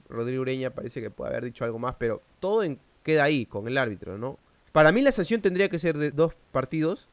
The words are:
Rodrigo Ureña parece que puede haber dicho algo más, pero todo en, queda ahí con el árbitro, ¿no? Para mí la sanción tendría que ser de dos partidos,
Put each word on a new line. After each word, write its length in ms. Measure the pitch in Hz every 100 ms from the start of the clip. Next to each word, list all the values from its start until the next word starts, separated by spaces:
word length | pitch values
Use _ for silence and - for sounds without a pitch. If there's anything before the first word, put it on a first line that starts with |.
| -
Rodrigo 340 | 117 120 131
Ureña 280 | 131 131 127
parece 300 | 131 117 123
que 100 | 110
puede 200 | - 131
haber 140 | 120
dicho 200 | 123 -
algo 140 | 117 113
más, 160 | 123 -
pero 240 | 117 107 - _
todo 240 | 185 220
en, 160 | 180 127 _ _
queda 180 | - 156
ahí 240 | 143 147 110
con 220 | 104 113
el 100 | 135
árbitro, 400 | 120 95 - 98
¿no? 220 | 123 143 _ _ _
Para 180 | 156 156
mí 100 | 214
la 120 | 277
sanción 280 | 220 165 226
tendría 280 | 196 180 196
que 100 | 170
ser 180 | 170 151
de 140 | 147
dos 240 | 143 165 - _
partidos, 580 | 135 139 160 160 208 -